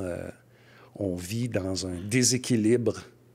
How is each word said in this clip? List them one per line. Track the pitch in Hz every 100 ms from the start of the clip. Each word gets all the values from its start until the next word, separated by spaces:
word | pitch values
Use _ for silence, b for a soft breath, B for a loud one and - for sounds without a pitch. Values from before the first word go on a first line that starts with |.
euh, | 92 87 90 - _ B B B B -
on | 101 87
vit | 90 113 120
dans | 104 92 92 90
un | 87 101
déséquilibre. | 123 123 127 - 120 107 120 117 - - - _